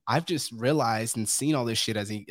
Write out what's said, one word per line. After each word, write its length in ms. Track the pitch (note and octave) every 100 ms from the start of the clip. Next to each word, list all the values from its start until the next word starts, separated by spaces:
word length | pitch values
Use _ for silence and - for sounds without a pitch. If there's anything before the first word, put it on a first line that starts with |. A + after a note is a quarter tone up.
| -
I've 180 | C3+ E3
just 260 | D#3 -
realized 640 | A#2 A#2+ D3+ A#2 A2 A2+ A2+
and 120 | G#2+
seen 260 | - C#3+ D3
all 100 | A#2
this 120 | A2
shit 200 | - G#2+
as 140 | G2+
a, 140 | G#2+ G2